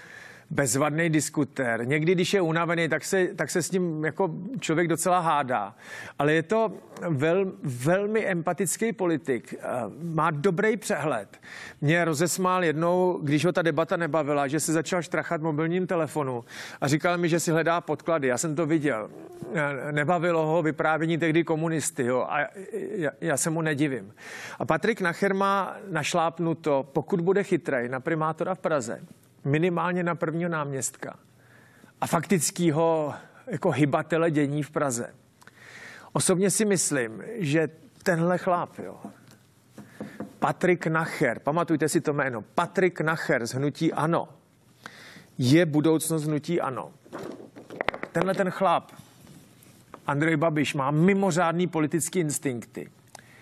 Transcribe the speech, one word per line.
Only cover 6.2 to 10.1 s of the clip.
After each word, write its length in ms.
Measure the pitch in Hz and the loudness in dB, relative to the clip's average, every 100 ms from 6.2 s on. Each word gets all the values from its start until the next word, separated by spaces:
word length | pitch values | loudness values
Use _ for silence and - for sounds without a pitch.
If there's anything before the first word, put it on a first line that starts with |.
| 147 | 2
je 100 | 160 | 2
to 280 | 160 220 220 - - - | 2 2 0 -4 -16 -8
vel-, 500 | 180 135 156 185 190 - | -2 0 2 2 0 -4
velmi 600 | 147 120 139 185 208 220 190 | -8 -2 2 2 2 0 0
empatický 680 | 175 160 175 190 - 226 | -2 -2 -2 -2 -2 -2
politik. 600 | - 180 160 - 117 - | 0 0 0 0 -4 -4
Eh, 120 | - - 120 107 113 | -10 -6 -4 -6 -8
má 280 | 170 | -4